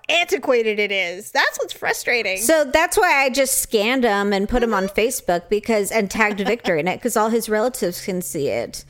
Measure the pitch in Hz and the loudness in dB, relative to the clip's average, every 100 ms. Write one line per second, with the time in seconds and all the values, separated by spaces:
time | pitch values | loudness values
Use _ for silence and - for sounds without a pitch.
0 | - 330 349 359 - 247 226 208 208 196 | -2 0 0 0 2 2 2 0 0 -2
1 | 175 180 220 269 349 - 427 - - 453 | -4 -6 -4 0 0 0 -8 -4 -4 -2
2 | - 240 208 190 226 320 285 302 339 415 | 0 0 0 0 2 2 4 2 2 2
3 | 359 285 269 240 262 - - 220 208 269 | 4 4 2 2 0 0 0 0 2 2
4 | 240 202 202 196 202 240 233 208 190 - | 2 2 2 0 0 0 2 0 -2 0
5 | 226 233 - 175 - 208 214 220 190 226 | 0 0 -2 -2 0 -2 0 0 0 0
6 | 196 214 214 202 196 240 - 165 165 135 | 0 2 2 0 -2 -2 0 0 0 -2
7 | 240 220 220 233 214 214 247 247 185 180 | -2 0 0 0 0 0 -2 -2 -4 -4
8 | - 185 - 165 139 107 113 - - | -6 -6 -6 -4 -2 -2 -6 -10 -14